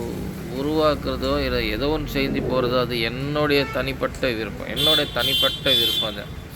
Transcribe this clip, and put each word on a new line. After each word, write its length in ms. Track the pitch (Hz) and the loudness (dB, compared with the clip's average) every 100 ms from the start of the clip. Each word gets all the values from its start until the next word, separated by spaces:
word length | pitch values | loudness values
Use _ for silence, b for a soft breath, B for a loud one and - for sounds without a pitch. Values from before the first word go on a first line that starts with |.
| 120 123 123 - - 123 | -4 -6 -6 -8 -6 -4
உருவாக்குறதோ, 720 | 143 156 156 139 139 131 131 143 | 0 4 4 2 -2 -2 0 0
இல்ல 140 | 135 123 113 | 0 0 0
ஏதோ 140 | 107 143 156 | 0 0 0
ஒண்ணு 180 | 147 143 | -2 0
செஞ்சு 260 | 135 135 131 | 0 0 0
போறதோ, 300 | 127 123 127 123 | 2 2 2 0
அது 100 | 120 113 | 0 -2
என்னுடைய 520 | 123 139 151 151 143 135 139 | -2 -2 0 4 4 2 0
தனிப்பட்ட 560 | 131 131 131 - 131 113 | -2 -2 -4 -2 -2 0
விருப்பம், 340 | 107 98 87 110 | -4 -6 -6 0
என்னுடைய 300 | 156 156 143 123 | 2 4 2 0
தனிப்பட்ட 480 | 120 135 131 - 143 127 | 0 2 0 0 2 4
விருப்பம் 300 | - - 110 | 4 2 -2
அது, 120 | 101 101 - - | -4 -10 -12 -12